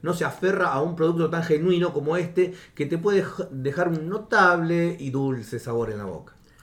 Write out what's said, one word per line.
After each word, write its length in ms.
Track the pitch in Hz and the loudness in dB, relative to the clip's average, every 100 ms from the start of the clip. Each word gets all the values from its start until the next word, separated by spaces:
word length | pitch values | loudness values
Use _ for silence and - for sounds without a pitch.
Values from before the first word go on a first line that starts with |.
no 120 | 156 | -4
se 120 | 170 151 | -2 -2
aferra 480 | - 185 190 175 | -2 0 0 0
a 80 | 135 | 0
un 160 | 165 170 | -2 2
producto 320 | 165 165 160 | 2 2 0
tan 140 | 170 | 0
genuino 500 | 165 151 175 175 175 | 0 2 4 2 2
como 240 | 143 147 170 | 0 -2 -2
este, 360 | 170 - 180 - - - | -2 0 0 -2 -14 -6
que 100 | 143 | -4
te 120 | 170 | 0
puede 260 | 202 196 | 2 2
j-, 240 | 190 - 185 | 0 -6 -8
dejar 380 | 135 131 156 175 | -4 -4 0 0
un 220 | 165 160 | 0 -4
notable 880 | 214 - 220 185 175 165 170 170 170 | -6 0 4 6 6 2 2 0 -2
y 100 | 139 | -4
dulce 480 | 131 139 127 104 117 | -2 -2 -2 -6 -8
sabor 320 | 123 117 110 | -4 -2 -2
en 100 | 104 | -4
la 40 | |
boca. 320 | 98 80 - - _ _ | -8 -10 -14 -20 _ _